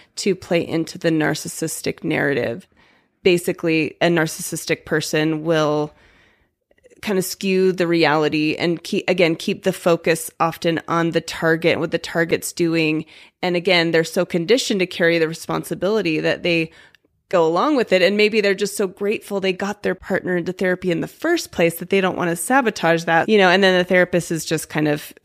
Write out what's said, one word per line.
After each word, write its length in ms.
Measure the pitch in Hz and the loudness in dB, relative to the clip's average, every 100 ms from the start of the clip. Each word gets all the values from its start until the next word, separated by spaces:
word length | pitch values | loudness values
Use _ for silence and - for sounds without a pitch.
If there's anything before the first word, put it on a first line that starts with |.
| _ - | _ -4
to 200 | 208 185 | -2 -2
play 300 | - 170 - | 0 -2 0
into 320 | 165 160 - | -4 -4 -4
the 120 | 170 | -2
narcissistic 920 | 160 151 156 165 - 160 - - - | 0 0 -2 -8 -8 -8 -6 -8 -6
narrative. 640 | 165 151 143 131 120 147 - _ _ _ _ _ | -4 0 0 0 -2 -6 -14 _ _ _ _ _
Basically, 720 | 190 175 185 175 170 160 151 - | 0 2 0 -4 0 0 -2 0
a 80 | 170 | 2
narcissistic 760 | 165 160 - - 160 - 160 - | 2 0 -4 -10 -8 -6 -6 -2
person 580 | 156 - 156 156 156 | -4 0 0 0 -2
will 500 | 160 156 151 151 151 - _ _ _ _ _ _ _ _ - - | 0 0 2 0 -4 -10 _ _ _ _ _ _ _ _ -20 -12
kind 160 | 214 185 | -2 -2
of 80 | 180 | -2
skew 460 | - 196 185 185 | -4 0 2 2
the 160 | 185 170 | 2 0
reality 680 | 170 147 156 151 151 151 - | 2 4 4 2 0 0 0
and 260 | 170 165 | -2 -2
keep, 260 | - 202 - | -4 -2 0
again, 260 | 180 165 165 | 2 2 0
keep 280 | - - | -4 -2
the 100 | 190 | -2
focus 580 | - 180 170 175 165 - - | 0 0 0 0 -2 -4 -4
often 400 | 165 - 170 165 - | -4 -2 -2 -2 -2
on 240 | 165 165 | -2 0
the 100 | 165 | -2
target, 580 | - - 165 160 170 120 | -4 -2 0 2 2 0
what 120 | 165 | -2
the 60 | 165 | -4
target's 560 | - 170 170 175 - | -4 -2 0 -2 -4
doing. 500 | - 170 165 156 156 - - - _ | -2 0 2 0 -2 -6 -18 -20 _
And 140 | 180 175 | -2 0
again, 360 | 185 175 165 | 2 2 4
they're 120 | 165 | 2
so 200 | 165 190 | 2 -2
conditioned 560 | 175 175 170 262 - 208 | -2 -2 2 2 2 -2
to 60 | 175 | -2
carry 320 | - 170 170 | 0 2 2
the 100 | 160 | 0
responsibility 920 | 165 - 160 - 165 185 220 170 156 | -2 -6 -6 -6 -4 -2 0 0 0
that 240 | 165 - | -2 -2
they 280 | 180 165 160 - - _ _ _ _ | 0 0 -2 -10 -20 _ _ _ _
go 180 | 180 160 | 2 2
along 280 | 170 269 277 | 2 2 0
with 160 | 202 | 2
it. 100 | 185 | 4
And 160 | 180 208 | 4 4
maybe 220 | 208 220 | 2 2
they're 140 | 202 | 0
just 240 | 196 202 - | 0 -4 -2
so 80 | 190 | -6
grateful 540 | 190 202 226 - 202 | -4 -4 -4 -4 -2
they 140 | 190 | -2
got 280 | 185 196 208 | -2 -6 -4
their 140 | 190 180 | -4 -6
partner 420 | - 190 175 180 | -2 -2 0 -2
into 160 | 175 | -4
therapy 380 | 180 185 180 185 | -2 -2 0 -2
in 100 | 165 | -2
the 60 | 160 | -4
first 440 | - 320 339 - | -4 -2 -2 -2
place 280 | - 170 170 | 0 0 0
that 100 | 180 | -2
they 120 | 196 | 0
don't 160 | 185 - | 0 0
want 120 | 170 | -2
to 60 | 170 | -2
sabotage 720 | - 262 226 - 165 165 170 | 0 2 2 0 0 2 2
that, 240 | 165 - | 2 4
you 80 | 214 | 4
know, 120 | 185 | 6
and 140 | 185 | 6
then 140 | 190 180 | 6 4
the 80 | 180 | 4
therapist 460 | 180 180 175 - | 2 4 0 -2
is 140 | 165 - | -6 -4
just 240 | 160 - | -4 -4
kind 180 | - 151 | -2 0
of, 260 | 151 - - | -2 -6 -18